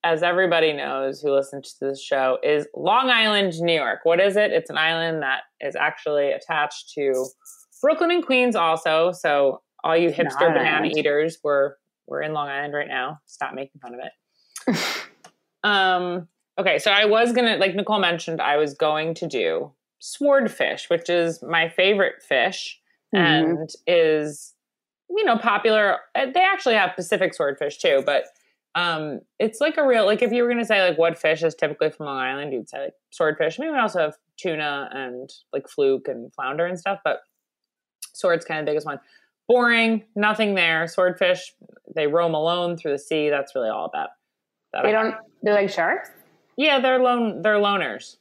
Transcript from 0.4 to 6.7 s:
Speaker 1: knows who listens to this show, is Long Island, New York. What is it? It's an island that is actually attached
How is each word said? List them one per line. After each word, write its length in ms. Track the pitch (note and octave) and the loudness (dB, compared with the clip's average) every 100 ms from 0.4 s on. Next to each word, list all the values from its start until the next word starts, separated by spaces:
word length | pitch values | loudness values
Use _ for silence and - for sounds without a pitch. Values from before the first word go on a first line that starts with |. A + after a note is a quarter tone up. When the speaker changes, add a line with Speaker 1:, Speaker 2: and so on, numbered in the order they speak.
| F#3 E3 D#3+ | 2 4 2
Speaker 1:
knows 480 | D3 C#3+ C3+ C3+ C#3 | 0 -4 -4 -4 -4
who 120 | D3+ | 0
listens 400 | C#3 C#3 C#3 C3+ | 0 0 -10 -14
to 120 | - C3+ | -8 -6
this 140 | C3+ | -6
show, 360 | - C#3 C3 B2+ | -4 0 0 0
is 240 | D3 D3 D3 | 0 0 -2
Long 360 | - D#3 A3+ C4 | -4 0 2 2
Island, 420 | A#3 A3 G#3 G3 E3 | 2 2 2 0 -2
New 140 | E3+ | 0
York. 260 | D#3+ B2+ - | 0 -2 0
What 160 | D#3+ E3+ | 2 4
is 160 | G3 G3 | 2 2
it? 160 | G#3 | 2
It's 180 | D#3+ - | 0 -2
an 80 | D3+ | -2
island 440 | D#3+ E3 E3 D#3+ | 0 0 -2 -4
that 180 | C#3 C3+ - _ | -4 -4 -8 _
is 160 | - - | -8 -2
actually 560 | D3+ - D#3 D3 C#3+ | -4 -2 -2 0 0
attached 600 | C#3 - D#3+ D3+ | -2 -4 -4 -4